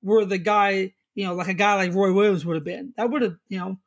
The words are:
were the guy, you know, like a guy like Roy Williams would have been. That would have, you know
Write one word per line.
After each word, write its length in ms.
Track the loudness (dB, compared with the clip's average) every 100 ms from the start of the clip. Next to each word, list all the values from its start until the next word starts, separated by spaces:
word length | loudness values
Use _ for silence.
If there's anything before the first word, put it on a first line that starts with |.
were 240 | 4 2 2
the 140 | -2
guy, 540 | 0 2 2 0 -4 _ _
you 140 | -6 -6
know, 80 | -4
like 120 | -4
a 60 |
guy 220 | 0 2 2
like 180 | 0
Roy 180 | 2 2
Williams 320 | 4 4 2
would 120 | -2 -6
have 100 | -6
been. 300 | -10 -12 -4
That 140 | -2
would 100 | 0
have, 140 | -2 -4 _
you 120 | -8
know 180 | -8 -10